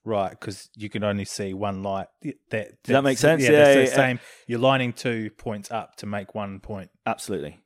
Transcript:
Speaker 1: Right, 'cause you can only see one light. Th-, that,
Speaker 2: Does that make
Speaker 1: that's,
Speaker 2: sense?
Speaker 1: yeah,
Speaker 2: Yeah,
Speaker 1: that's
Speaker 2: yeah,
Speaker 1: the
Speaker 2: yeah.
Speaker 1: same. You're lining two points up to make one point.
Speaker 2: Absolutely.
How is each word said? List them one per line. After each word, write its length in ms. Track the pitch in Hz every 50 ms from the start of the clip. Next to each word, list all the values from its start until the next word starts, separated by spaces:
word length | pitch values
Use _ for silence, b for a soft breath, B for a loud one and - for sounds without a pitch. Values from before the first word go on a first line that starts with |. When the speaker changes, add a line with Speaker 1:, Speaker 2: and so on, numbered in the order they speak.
| _
Speaker 1:
Right, 340 | 110 110 101 95 87 - -
'cause 320 | - 110 98 - - - _
you 140 | 110 104 101
can 160 | - 110 104
only 180 | 104 101 101 98
see 300 | - - - 104 98 95
one 300 | 95 104 101 98 95 98
light. 240 | 98 98 95 90 - _ _
Th-, 140 | - 151 - - _ _
that, 340 | - 110 101 - - _ _
Speaker 2:
Does 100 | - 127
that 80 | 135
make 160 | 139 139 135 -
Speaker 1:
that's, 40 |
Speaker 2:
sense? 220 | - 147 165 147 131
Speaker 1:
yeah, 80 | 117
Speaker 2:
Yeah, 60 | 151 147
Speaker 1:
that's 160 | 147 143 139 135
Speaker 2:
yeah, 40 | 131
Speaker 1:
the 60 | 127
Speaker 2:
yeah. 40 | 131
Speaker 1:
same. 240 | 135 131 127 123 120 B B B B B -
You're 120 | 120 117
lining 320 | 123 131 135 131 127 120
two 380 | 113 - - 127 117 113 110 107 - _
points 340 | - 123 104 101 98 -
up 240 | 117 110 95 - _ -
to 80 | -
make 300 | 104 104 101 98 - -
one 240 | 110 104 98 95 95
point. 300 | - - 107 95 92 - _ _ _
Speaker 2:
Absolutely. 540 | 113 110 - - - 98 82 71 73 82 _ _